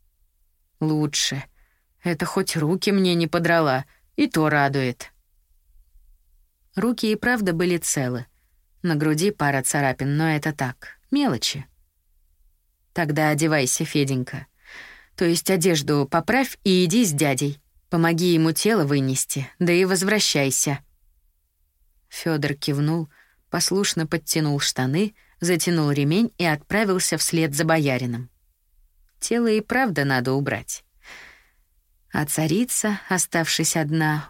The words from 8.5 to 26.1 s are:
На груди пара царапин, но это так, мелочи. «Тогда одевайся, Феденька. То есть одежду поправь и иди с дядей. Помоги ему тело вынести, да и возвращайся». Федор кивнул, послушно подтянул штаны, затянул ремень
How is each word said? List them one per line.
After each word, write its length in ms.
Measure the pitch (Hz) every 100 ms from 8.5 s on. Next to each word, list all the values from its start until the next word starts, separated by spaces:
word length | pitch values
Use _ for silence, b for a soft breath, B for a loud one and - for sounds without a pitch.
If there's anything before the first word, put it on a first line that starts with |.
| _ _ _
На 140 | 180 151
груди 360 | 156 151 196
пара 300 | 208 147 139
царапин, 560 | 127 151 139 127 131 143
но 120 | 160
это 240 | 151 156
так, 460 | 151 131 - - - _
мелочи. 540 | 285 277 123 - 143 - _ _ _ _ _ _ _ _ _ _ _ _
«Тогда 360 | - 160 151 156
одевайся, 560 | 147 160 151 127 - 160
Феденька. 600 | 151 139 131 127 131 - _ B B B B B B
То 100 | 175
есть 240 | 170 -
одежду 580 | 190 180 165 143 147 139
поправь 480 | 170 160 247 254 -
и 220 | 202 185 180
иди 200 | 208 220
с 60 |
дядей. 500 | 143 151 131 143 143 _ _ _
Помоги 440 | 170 165 170 180
ему 180 | 165 160
тело 340 | 160 208 220 143
вынести, 600 | 143 135 131 - - 135 -
да 120 | 175
и 140 | 175 185
возвращайся». 920 | 185 190 208 - 151 135 127 - 139 - _ _ _ _ _ _ _ _ _ _ _ _
Федор 440 | - - 156 143
кивнул, 560 | 143 - 143 147 165 160 b b b b
послушно 560 | 160 - 185 202 - 160
подтянул 540 | 165 - 165 151 143
штаны, 560 | - - 131 147 208 - b b
затянул 520 | 170 175 180 170 147
ремень 400 | 143 143